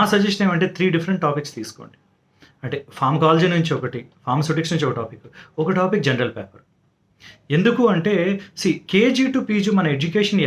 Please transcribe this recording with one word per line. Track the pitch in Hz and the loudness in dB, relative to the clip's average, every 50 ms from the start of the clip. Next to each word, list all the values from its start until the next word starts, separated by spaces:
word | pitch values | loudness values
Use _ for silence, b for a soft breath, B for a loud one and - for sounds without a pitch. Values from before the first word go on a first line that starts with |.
| 208 196 208 | 4 4 2
సజెషన్ | 202 196 196 196 - 208 | 2 2 0 0 0 0
ఏమంటే | 190 175 165 185 180 185 | 0 0 0 0 -2 -2
త్రీ | - 185 190 165 | 0 0 0 0
డిఫరెంట్ | 165 165 - 190 175 165 | 0 -2 -2 -4 -2 -2
టాపిక్స్ | 147 143 147 143 - - - | -2 -2 -2 -6 -8 -10 -12
తీసుకోండి. | 165 - - - 117 110 - _ _ _ _ _ _ _ _ b b b b b - | -12 -14 -14 -18 -20 -20 -20 _ _ _ _ _ _ _ _ b b b b b -10
అంటే | 127 139 139 - - - - | -8 -8 -8 -10 -10 -8 -2
ఫార్మకాలజీ | 143 131 147 151 160 156 160 160 175 180 175 | 0 0 2 2 4 4 4 4 4 2 2
నుంచి | 170 160 - 147 127 | 2 0 0 -2 -4
ఒకటి, | 127 120 - 120 - - _ _ - | -4 -6 -8 -10 -12 -14 _ _ -6
ఫార్మస్యూటిక్స్ | - 127 143 147 156 156 156 165 160 175 | -2 -2 -2 0 -2 -2 -2 -2 -2 -2
నుంచి | 156 147 127 | -2 -2 -2
ఒక | - 120 | -2 -4
టాపిక్, | 113 110 113 - - - - B B B B - 160 | -6 -10 -12 -18 -20 -20 -20 B B B B -4 -2
ఒక | 180 190 180 | -2 0 0
టాపిక్ | 185 190 208 190 143 135 | 0 0 0 0 0 0
జనరల్ | 127 120 127 120 - 110 | 0 0 0 -4 -4 -8
పేపర్. | 98 - - - _ _ _ _ _ _ _ _ _ _ _ _ B B B B B - 139 | -14 -14 -18 -20 _ _ _ _ _ _ _ _ _ _ _ _ B B B B B -2 0
ఎందుకు | 160 196 233 233 247 247 220 190 | 2 2 2 2 4 2 2 2
అంటే | 165 165 208 208 180 170 185 202 196 B B B - - | 2 0 0 0 2 2 0 -2 -4 B B B -4 -2
see | 190 151 - - - - | -2 -2 -2 -2 -2 2
కేజీ | 190 220 262 - - 262 262 - | 2 4 4 2 2 0 0 0
to | 262 202 - | -2 -2 -2
పీజీ | 214 208 196 214 202 196 | -2 -2 0 2 2 2
మన | 170 156 143 | 2 2 0
ఎడ్యుకేషన్ | 135 143 165 165 214 202 202 208 190 151 | -2 -2 -2 0 0 0 0 0 0 0